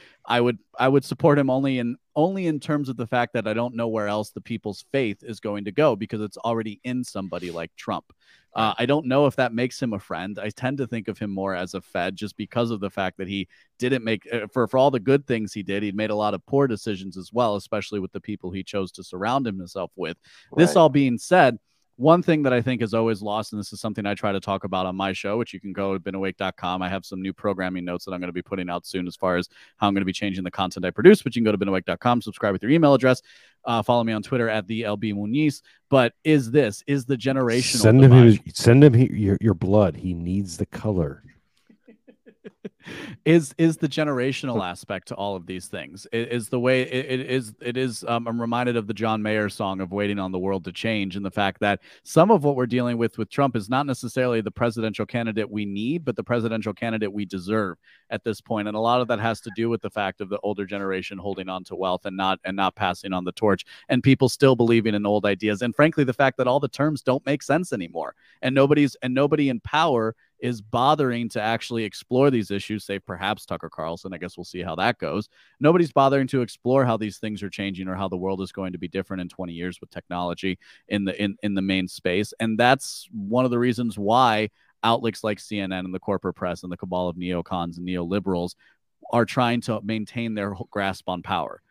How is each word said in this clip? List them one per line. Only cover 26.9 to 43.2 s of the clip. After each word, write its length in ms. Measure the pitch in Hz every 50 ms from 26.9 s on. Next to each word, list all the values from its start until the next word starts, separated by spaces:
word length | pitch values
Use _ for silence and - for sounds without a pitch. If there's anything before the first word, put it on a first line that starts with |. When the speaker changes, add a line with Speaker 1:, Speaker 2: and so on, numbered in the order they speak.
| 98 92 -
Speaker 1:
some 160 | - 98 92
new 100 | 95 98
programming 520 | 90 - - 104 95 92 92 92 92 90 90
notes 200 | 90 90 85 -
that 80 | 98
I'm 60 | 92 87
gonna 140 | 90 90
be 100 | 85 90
putting 260 | - - 98 92 90 90
out 160 | 87 87 -
soon 220 | - - 92 90
as 80 | 87 -
far 220 | - 95 92 87
as 120 | 90 90 - _ - - _ _
how 100 | - 107
I'm 80 | 104 98
gonna 100 | 98 95
be 80 | 95
changing 300 | 92 - 107 101 92 95
the 80 | 90 90
content 340 | - - 95 92 - 95 90
I 60 | 90
produce, 320 | - 107 127 185 - -
but 140 | - 131 -
you 40 | 120
can 40 | 113
go 120 | 107 104
to 80 | 92 98
beenawake 200 | 98 95 92 -
dot 160 | - 85 -
com, 200 | - 123 120 117
subscribe 320 | - 107 - - 117 101
with 120 | 95 90 101
your 80 | 117
email 220 | 156 170 156 143 139
address, 280 | 120 131 131 127 - - - - - - _ _ _ -
uh, 160 | 120 117 113
follow 220 | 107 - 120 120
me 100 | 113 113
on 120 | 110 107 104
Twitter 240 | - 139 120 117 113
at 180 | 107 110 92
the 160 | 101 113 110
L 140 | 113 104 104
B 160 | 101 113 107
Muniz. 500 | 101 101 104 104 123 147 156 151 139 - - _ _ _ _ _
But 260 | 139 131 120 117 - _ -
is 260 | 156 156 143 120 113
this, 320 | 123 151 127 104 98 - - -
is 160 | 143 139 120
the 120 | 127 135
generational 680 | 110 113 135 135 135 127 117 113 127 127 - 131 117
Speaker 4:
Send 200 | 110 110 117 135
him 80 | 131 131
Speaker 1:
divide? 300 | 123 127 120 117 104 - -
Speaker 4:
his, 120 | - -
send 260 | - - 117 120 139
him 120 | 147 147 113
he-, 180 | 120 127 -
your, 260 | - 101 104 98 98 -
your 140 | 107 110 92
blood. 400 | 82 - 92 101 107 101 85 73
He 200 | - - 92 87
needs 420 | 85 85 87 92 101 98 90 82
the 100 | - -
color. 560 | - - - - 110 98 90 78 69 69 - - - _ _ _ _ _ _ _ _ _ _ _ 240 214 _ _ - 220 _ _ 247 - _ - - - _ - 202 - _ - - - - - 247 - -